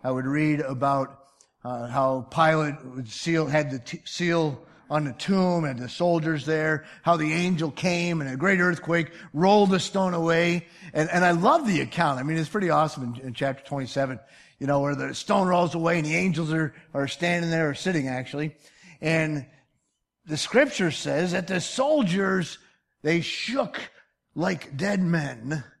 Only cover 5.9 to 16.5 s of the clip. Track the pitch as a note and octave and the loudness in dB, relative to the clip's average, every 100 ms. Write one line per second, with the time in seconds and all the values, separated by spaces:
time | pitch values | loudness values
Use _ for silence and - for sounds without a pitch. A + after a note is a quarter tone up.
5.9 | - F3 E3+ D#3+ D#3 C3+ D#3+ D#3 D#3 - | -2 2 2 0 -2 0 0 0 -2 -4
6.9 | - - E3+ D#3 D#3+ F3+ E3+ D#3+ - F#3 | -4 2 2 2 0 0 0 -2 -2 -2
7.9 | F3 F3 E3 C#3 C3 F#3 F#3+ F3+ E3+ - | 0 0 -2 -4 -2 2 4 2 0 0
8.9 | E3+ D#3+ - - - F#3 G#3 G3 F#3+ - | 0 -2 -8 -8 2 6 6 6 4 0
9.9 | G3 F#3+ F3 E3 E3 E3+ F3 - - F3 | 0 0 0 2 4 4 0 -4 -20 -6
10.9 | D3+ D#3 F3 F3+ E3+ G#3 E4 C4 D#3+ B2+ | -2 0 4 4 4 4 4 4 0 0
11.9 | - D#3+ C3 C#3 D#3+ D3+ G#3 F3+ D3+ D#3 | 0 0 2 -2 -2 -2 -2 2 2 2
12.9 | - B2 A#2+ C3 A2+ C#3 C3 - C#3 B2+ | -2 -8 -8 -10 -4 -4 -4 -8 -8 -4
13.9 | C#3+ C3+ B2+ - - - _ C#3 C#3+ C#3+ | -2 -2 -4 -14 -20 -20 _ 0 2 2
14.9 | C#3 C3+ - - G3 F#3 F3 F3 E3+ E3 | -2 -6 -8 0 2 4 4 2 0 0
15.9 | E3+ D3+ E3 F#3 D#3 D#3 | 0 0 0 0 0 0